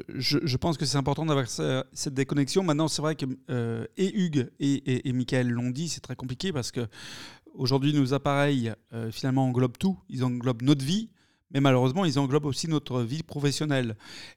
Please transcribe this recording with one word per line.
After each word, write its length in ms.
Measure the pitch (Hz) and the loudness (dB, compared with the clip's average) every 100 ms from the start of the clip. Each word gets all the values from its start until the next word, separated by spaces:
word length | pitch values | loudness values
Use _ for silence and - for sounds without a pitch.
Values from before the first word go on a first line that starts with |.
| - | -6
je, 300 | - 123 143 | -4 0 2
je 160 | 160 127 | 2 0
pense 200 | 170 160 | 0 0
que 60 | 143 | 0
c'est 120 | 143 | 0
important 280 | 135 143 160 | 0 -2 0
d'avoir 200 | 143 117 | 0 0
ce, 380 | - 151 131 - | -2 -2 -2 -4
cette 220 | - 156 135 | -8 -4 -2
déconnexion. 480 | 135 143 135 190 | 0 2 2 2
Maintenant, 240 | 180 147 160 | 2 2 2
c'est 160 | - | 0
vrai 120 | 151 156 | -2 -2
que, 100 | 131 131 - | -6 -6 -4
euh, 340 | 127 117 113 - - | -4 -2 -4 -6 -2
et 160 | 190 214 | 0 2
Hugues 300 | 180 143 117 - | 2 2 0 -2
et, 140 | 139 | 0
et, 340 | 139 - 127 - | 0 0 -2 0
et 60 | |
Michael 380 | 123 120 127 123 | -2 0 0 0
l'ont 180 | 120 123 | 0 -2
dit, 180 | 127 165 | -4 -6
c'est 140 | 120 | -8
très 140 | - 127 | -10 -10
compliqué 360 | 127 127 190 | -8 -6 -4
parce 200 | 147 113 | -4 -4
que 160 | 127 113 - - - - - - | -4 -6 -8 -16 -16 -18 -20 -20
aujourd'hui, 400 | - 127 135 143 | -4 0 2 4
nos 220 | 147 127 139 | 2 2 2
appareils, 560 | 143 139 143 135 113 104 _ | 0 2 2 2 0 -6 _
euh, 180 | 117 113 | -8 -8
finalement, 340 | - 135 135 131 | -4 0 2 2
englobent 320 | 123 127 - | 2 0 0
tout. 220 | 190 185 - | -2 -2 -6
Ils 140 | 131 | -2
englobent 400 | 127 123 123 117 | -2 0 -2 0
notre 200 | 131 147 | 4 4
vie, 280 | 135 202 226 _ _ _ _ | 2 -2 -4 _ _ _ _
mais 80 | 139 | 2
malheureusement, 460 | 139 127 127 165 180 | 6 6 4 2 2
ils 120 | 135 | 2
englobent 280 | 135 147 143 | 2 2 0
aussi 220 | 135 165 | -2 0
notre 360 | 151 - 127 | -2 0 -2
vie 180 | 117 156 | -2 -4
professionnelle. 760 | - 147 143 139 156 135 120 104 - - - | -8 -2 0 0 0 0 0 -6 -14 -18 -18